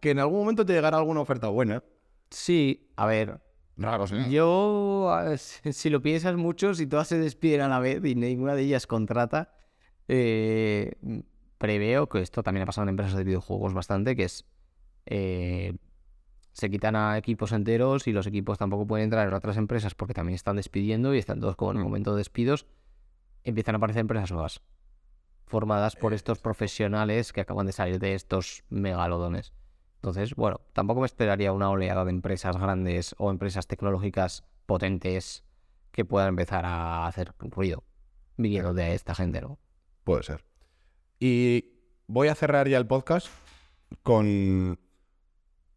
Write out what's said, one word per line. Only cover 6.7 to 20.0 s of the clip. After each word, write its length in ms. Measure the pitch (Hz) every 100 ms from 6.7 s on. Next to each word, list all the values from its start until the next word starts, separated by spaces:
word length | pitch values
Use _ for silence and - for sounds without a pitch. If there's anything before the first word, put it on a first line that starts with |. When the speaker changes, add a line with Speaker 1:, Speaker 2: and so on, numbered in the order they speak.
Speaker 2:
si 140 | 175 147
todas 200 | 147 156
se 100 | 170
despiden 440 | 160 - 165 147
a 80 | 139
la 100 | 131
vez 240 | 127 143
y 120 | 180 123
ninguna 380 | 120 127 131 143
de 80 |
ellas 220 | 139 135 -
contrata, 680 | 113 107 117 120 151 170 _ _ _ _ _ -
eh, 840 | 131 120 110 110 110 110 107 101 - - 110 - _ _ _
preveo 520 | 107 104 104 131 147
que 100 | 104
esto 220 | 90 -
también 200 | - 95
ha 20 | 95
pasado 180 | 98
en 60 | 101
empresas 260 | 95 98 95
de 80 |
videojuegos 500 | 95 92 - 98 101
bastante, 440 | 90 90 98 107 127
que 80 | 92
es, 200 | - - _ _ _ - _ -
eh, 720 | 101 95 90 90 90 90 87 - - - - _ - _
se 160 | - 104
quitan 260 | 98 110 110
a 220 | 107 107
equipos 340 | 104 110 101
enteros 560 | 110 104 117 127 135 127
y 40 |
los 160 | 104 98
equipos 300 | 101 98 104
tampoco 280 | 101 101 104
pueden 180 | 107 107
entrar 220 | 113 104
en 60 |
otras 240 | 95 107 104
empresas 380 | 107 120 104
porque 180 | -